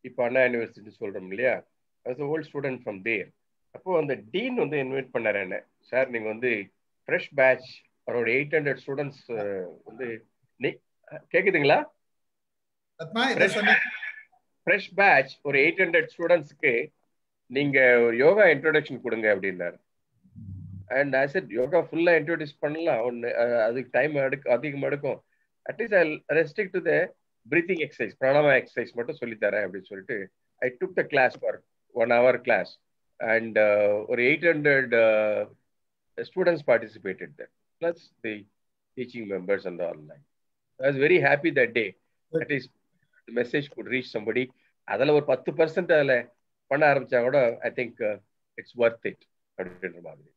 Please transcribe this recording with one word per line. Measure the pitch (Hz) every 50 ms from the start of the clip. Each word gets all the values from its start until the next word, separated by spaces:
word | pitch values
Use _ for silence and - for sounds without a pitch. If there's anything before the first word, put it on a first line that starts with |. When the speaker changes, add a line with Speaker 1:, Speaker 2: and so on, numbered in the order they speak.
| -
Speaker 1:
இப்ப | 127 - - 120
அண்ணா | 120 123 131
யூனிவர்சிட்டி | 127 123 120 120 113 - - - 101 107 - _
சொல்றோம் | 117 101 98 101 92
இல்லையா, | 92 98 104 123 127 107 90 _ _ _ _ _ _ _ _ _
as | 120 127
an | 147 147
old | 143 156 160 151
student | 147 - 143 139 139 127 123
from | 123 120 104 95
there. | 95 113 113 98 87 - _ _ _ _ _ _ _ _
அப்போ | _ - _ 185 185 160
அந்த | 156 139 131 107 104 110
டீன் | 120 190 240 262 254
வந்து | 226 156 143 151
invite | 147 131 127 131 135 131 -
பண்ணாரு | - 123 113 107 101
என்ன, | 101 98 92 98 - - _ _ _
"சார், | _ _ 127 127 135 127
நீங்க | 120 113 107 110
வந்து | 110 113 123 123 117 104 98 - _ _ _ _ _ _ _ -
fresh | 156 180 - - 151
பேட்ச் | 139 131 131 131 127 - - - - _ _ _ _ _
around | - 113 123 117 113
eight | 117 135 147 147
hundred | 165 156 147 143 131 -
students, | - - 139 143 147 139 - - _ -
அஹ், | 117 107 104 101 98 95 90 87 80 80 _
வந்து | 104 107 117 131 117 113 110 _ _ _ _ _ _ _ _
நீ-," | 123 165 - - _ _ _ _ _ - - - _ _
கேக்குதுங்களா? | - 175 190 202 185 160 143 139 160 277 302 - _ _ _ _ _ _ _ _ _ _ _ _ _ _ _ _ _ _ _ _ _ -
Speaker 2:
ரத்னா, | 160 151 208 226 254 269
இதை | 240
Speaker 1:
ஃப்ரெஷ், | - 190 196 -
Speaker 2:
சொன்னீங்க. | 214 202 - - - - - - - - - - - - _ _ _ _ _ _ _ _
Speaker 1:
fresh | 165 185 202 190 - 185
பேட்ச் | 175 196 196 156 135 135 - - _
ஒரு | _ 143 139 139
எயிட் | 139 165 170 185
ஹண்ட்ரட் | 185 170 170 165 156 156
ஸ்டூடெண்ட்ஸ்க்கு | - - 170 165 175 170 147 147 _ _ - 139 117 120 - - _ _ _ _ _ _ _ _ _ _ _ _
நீங்க | 123 135 147 143 135 135 131 123 123 120
ஒரு | 120 117 113
யோகா | 117 135 165 196 220 208
introduction | 175 147 135 156 160 151 151 143 - 139 117
கொடுங்க | 123 123 113 113 110 107 101
அப்படின்னாரு. | 95 92 98 90 90 87 87 85 _ _ _ _ _ _ _ _ _ _ _ _ - - - - - - - - - - _
And | 123 135 143 143 131
I | 131 139
said, | 143 143 - - 117
"யோகா | - 117 127 143 175 170
ஃபுல்லா | 151 - 151 165 170 175 170
introduce | 160 147 151 170 156 156 143 - _
பண்ணலாம், | - 147 151 160 170 165 135 113
ஒண்ணு, | 117 123 120 120 117 120 -
அஹ், | - 117 120 120 117
அதுக்கு | 110 110 120 131 120 -
time | - 123 135 156 151
எடுக்க, | 139 135 127 139 139 - -
அதிகமா | 123 117 143 151 139 139 139
எடுக்கும். | 135 143 143 143 135 110 - _ _ _ _ _ _ _ _ _
At | - -
least | - 233 220
I'll | 208 185 165 156 151 - _ -
restrict | 147 160 160 147 - - 208 185
to | 185 185 165
the | 165 151 151 180 185 - _ _ _ _ _ _
breathing | 113 147 170 165 175 190 165
exercise, | 147 143 - - 123 98 - _
pranayama | 135 131 139 147 151 147 135
exercise | 123 - - _ 127 117 - _
மட்டும் | 120 117 123 117
சொல்லித் | - 123 117 110 107
தரேன்" | 110 101 98 107
அப்படின்னு | 101 92 92 98
சொல்லிட்டு, | 95 - 104 95 95 - 123 101 98 95 _ _ _ _ _ _
I | 127 127 123 _
took | 190 190 180
the | - 151
class | 143 147 139 127 120 - -
for | - 107 - - _ _ _ _ _ _ _
one | 120 117 117
hour | 120 120 123 127 123 120
class. | - 123 113 95 87 - - _ _ _ _ _ _ _ _ _
And, | - 113 113 113 113 113 107 107
uh, | 107 104 104 104 104 104 104 104 -
ஒரு | - 123 120
eight | 120 131 156 156 165
hundred, | 170 160 151 147 147 139 135 131 120 120 113
uh, | 113 110 110 107 107 107 104 104 104 - - _ _ _ _ _ _ _ _ _ _ _ _ -
students | 113 - _ 180 185 175 170 151 147
participated | - 120 110 113 107 107 107 - 95 95 - 90 76 71
there, | - 60 _ _ _ _ _ _ _
plus | 165 170 170 170 _ _ _ _
the | - 117 107 104 101 _ _ _ _ _ _ _ _ _ _
teaching | 131 123 120 - 120 110
members | 101 98 92 90 92 101 92 92
and | 92 87 85
all | 87 85 82 78 76
that. | 76 73 71 _ _ _ _ _ _ _ _ _ _ _ -
I | 131 139
was | 143 131
very | 139 160 180 170
happy | 139 139 143 147 143 165
that | 147 139 123 117
day. | 110 120 107 95 - _ _ _ _ _ _ _
Speaker 2:
Good. | - 160
Speaker 1:
At | 160 -
least | 147 135 - - _ _ _ _ _ _ _ _ _ _ _ -
the | 117
message | 120 120 123 - 147 143 143
could | - - 101 104
reach | 123 127 123 -
somebody. | - 113 104 113 110 123 131 127 _ _ _ _ _ _ _ -
அதுல | 104 104 135 147
ஒரு | 151 147 143
பத்து | 147 131 131 - 180
பர்சன்ட் | 147 156 160 156 151 190 180 165
அதுல | 170 151 143 135 127 120 117 - _ _ _ _ _ _ _
பண்ண | _ 135 147 156 147 139
ஆரம்பிச்சா | 135 127 - 135 120
கூட, | 117 127 139 143 127 117 117 -
I | - 120
think, | - 135 123 113 120 -
uh, | 117 104 104 101 _ _ _ _ _ _ _ -
it's | - - -
worth | 117 117 117 117 - -
it | 101 - _ _ _ _ _ _ _ _ -
அப்படின்ற | 92 90 90 - 95 90 85 87
மாதிரி. | 85 80 78 71 71 _ _